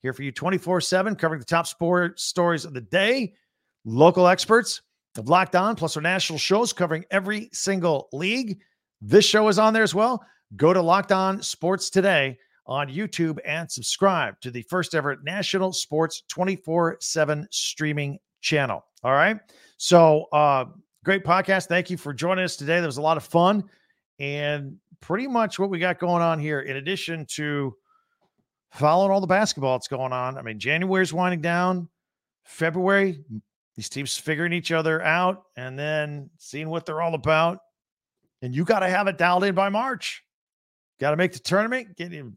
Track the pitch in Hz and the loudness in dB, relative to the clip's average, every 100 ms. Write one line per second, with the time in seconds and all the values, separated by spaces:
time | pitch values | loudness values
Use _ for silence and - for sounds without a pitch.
0 | 131 127 139 - 160 185 175 180 - 185 | -6 -6 -10 -6 -2 -2 0 -2 0 0
1 | 196 202 160 156 117 170 165 - 170 180 | 0 -2 -2 -2 -2 -2 -2 -4 0 2
2 | 175 - - - 175 165 165 131 110 175 | 0 -4 -6 0 0 0 -4 -12 -2 0
3 | 202 269 196 _ _ _ _ _ 110 117 | 2 0 -2 _ _ _ _ _ -6 6
4 | 165 180 180 185 - 226 - - _ _ | 6 8 4 4 4 2 2 -8 _ _
5 | _ - 107 175 185 180 202 226 160 156 | _ -12 2 2 4 0 0 -2 -4 -2
6 | 160 185 - 156 - 202 240 - 175 160 | -2 -2 -2 -4 0 0 0 -2 -2 -2
7 | - 196 190 214 226 - 196 196 175 147 | -2 -4 -2 -8 -8 -8 -4 0 0 0
8 | - 135 185 247 233 185 _ _ _ _ | -4 -6 -2 -2 -4 -10 _ _ _ _
9 | 104 196 208 214 214 196 220 220 214 185 | 6 6 8 4 4 4 4 4 2 2
10 | 226 247 - _ _ 98 156 185 165 190 | 0 0 -8 _ _ 2 4 4 4 2
11 | 196 190 190 196 - - 165 190 - 196 | 4 2 2 -2 -6 -4 -2 -2 0 2
12 | 190 165 135 127 _ _ - 131 139 143 | 4 2 0 -6 _ _ -8 -6 -6 -6
13 | 208 - 160 147 - 156 165 - 117 - | -6 -2 -2 -2 -6 -8 -8 -8 -6 0
14 | 196 175 117 - 127 120 - 180 165 160 | 2 2 -2 -6 -12 -12 -6 -4 -2 -2
15 | 139 135 143 190 180 196 185 185 - 151 | -2 -6 -8 -6 -2 -2 -2 -4 -4 -2
16 | 160 - - - 185 185 - 165 165 165 | -2 -4 -12 -4 -4 -4 -2 0 0 -2
17 | - 165 151 151 180 - - - 151 147 | -6 -2 0 -2 -6 -6 -6 -4 -4 -2
18 | 143 147 _ _ - 151 135 92 _ _ | -4 -8 _ _ -2 0 0 -4 _ _
19 | 123 139 180 220 _ _ _ _ - 175 | 2 4 4 0 _ _ _ _ 6 8
20 | 165 151 - 151 147 135 127 - _ _ | 8 6 2 2 4 2 -2 -12 _ _
21 | - 190 165 180 185 190 - 175 175 180 | -2 -2 2 0 2 0 0 -2 -2 -8
22 | 147 127 170 185 180 - 143 170 165 131 | -8 -4 -2 -2 -4 -6 -2 0 0 -2
23 | 156 160 - 170 180 208 190 _ _ _ | 0 -2 2 4 6 4 -2 _ _ _
24 | _ _ 139 147 147 147 139 170 _ _ | _ _ -8 -4 -4 -4 -8 -16 _ _
25 | - 202 269 240 220 - 196 180 180 170 | -6 -4 -2 0 -2 -2 -4 -2 -2 -2
26 | 175 175 165 160 151 147 135 135 143 190 | -2 0 0 0 -2 -4 -6 -8 -6 -6
27 | - 165 151 - 147 147 135 117 _ _ | -6 -10 -10 -6 -4 -2 -4 -8 _ _
28 | _ _ _ _ _ _ _ - 147 170 | _ _ _ _ _ _ _ 0 4 4
29 | 196 196 185 190 214 - 135 127 - 131 | 4 2 2 2 2 -2 -2 -2 -4 -6
30 | 131 127 127 135 117 110 120 160 185 190 | -4 -4 -6 -8 -10 -6 -2 -2 0 0
31 | 185 160 180 175 165 175 180 185 170 _ | 0 0 -2 -2 -2 0 0 -2 -6 _
32 | _ _ _ _ _ - 165 170 185 196 | _ _ _ _ _ -4 -2 0 2 2
33 | 196 156 147 107 _ _ _ - - 135 | 2 -4 -12 -14 _ _ _ -16 -12 -10
34 | 139 - - 156 170 175 - 165 160 160 | -8 -6 -4 -2 -2 -4 -2 -2 0 0
35 | 160 170 180 185 _ - 127 131 151 156 | 0 2 0 -2 _ -14 -12 -8 -6 -4
36 | 151 147 143 _ - 143 156 165 165 156 | -6 -10 -14 _ -16 -12 -8 -8 -8 -6
37 | 170 160 120 156 165 185 _ _ _ _ | -4 -2 0 2 2 -2 _ _ _ _
38 | _ _ _ _ 127 131 175 214 185 185 | _ _ _ _ -8 -4 0 2 2 0
39 | 196 190 170 180 202 185 196 208 262 233 | 0 2 2 4 2 0 0 -2 -4 -6
40 | - - _ _ _ _ _ _ _ _ | -10 -12 _ _ _ _ _ _ _ _
41 | 147 151 180 - - 185 220 254 220 180 | -2 0 -2 -2 0 0 0 -4 -8 -12
42 | 175 165 127 | -12 -12 -16